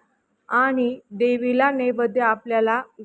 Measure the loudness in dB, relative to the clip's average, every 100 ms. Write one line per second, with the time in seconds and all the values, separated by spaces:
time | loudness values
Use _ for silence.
0 | _ _ _ _ -4 0 0 0 -2 -4
1 | _ -2 0 0 0 2 2 0 -2 0
2 | -2 0 0 0 -2 0 0 -2 -4 -10